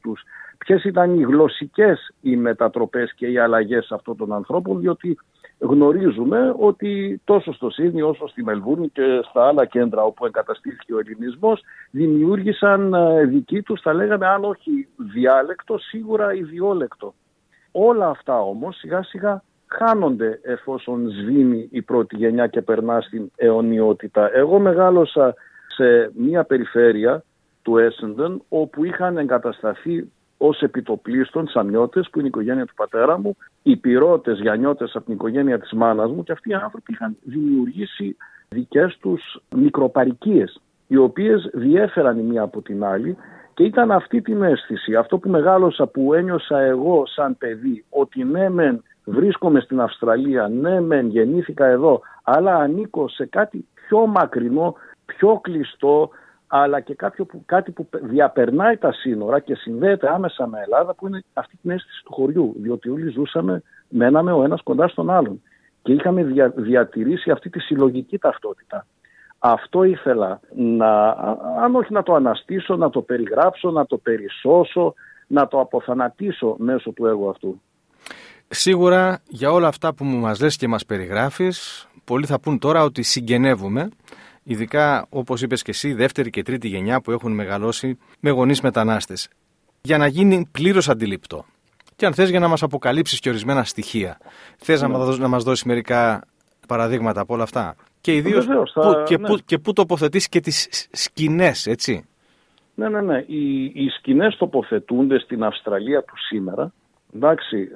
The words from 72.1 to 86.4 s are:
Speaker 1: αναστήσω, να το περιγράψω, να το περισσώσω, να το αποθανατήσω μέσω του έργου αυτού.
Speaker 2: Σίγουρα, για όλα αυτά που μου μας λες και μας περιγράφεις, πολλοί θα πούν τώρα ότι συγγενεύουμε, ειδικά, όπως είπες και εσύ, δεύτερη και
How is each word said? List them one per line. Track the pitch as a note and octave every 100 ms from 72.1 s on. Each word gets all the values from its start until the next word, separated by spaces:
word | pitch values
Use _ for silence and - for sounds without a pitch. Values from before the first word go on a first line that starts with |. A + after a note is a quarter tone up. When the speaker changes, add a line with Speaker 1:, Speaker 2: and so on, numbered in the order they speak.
Speaker 1:
αναστήσω, | D#3+ C3 G#2+ - F#3+ - F3+
να | D#3+
το | B2+
περιγράψω, | - B2 G#2+ A2 F3 F#3 F3+
να | D#3+ C#3
το | A#2+
περισσώσω, | - A2+ G2+ - B2+ E3+ E3+ - E3 - - _ -
να | C#3+ C#3
το | C#3
αποθανατήσω | B2+ B2+ - B2+ B2 - G3+ - A2+ A2
μέσω | A#2 B2+ A2+
του | - A2+
έργου | G#2+ G2+
αυτού. | F#2+ G2 F#2+ _ _ _ _ - - - _ _
Speaker 2:
Σίγουρα, | - - F#3 F3+ F3+ F#3 F#3 -
για | - C#3
όλα | E3+ E3+
αυτά | D3 D#3+
που | D#3
μου | C#3 B2+
μας | A2+ G#2+
λες | D3 D3
και | B2
μας | A2 -
περιγράφεις, | G2+ F#2 G2+ C3 - F#3 F3+ - - - _
πολλοί | - A#2+ D3
θα | C#3+
πούν | - C3+
τώρα | C#3 D#3+
ότι | D3+ -
συγγενεύουμε, | A#2 - A#2 A#2+ C3+ A#2 G2 A2+ F#3 - _ - - _
ειδικά, | - A2+ A2+ D3 D3 C3 -
όπως | C#3 B2 B2
είπες | B2 A#2+
και | -
εσύ, | G#2 D3
δεύτερη | B2 C3 - A#2+
και | G#2+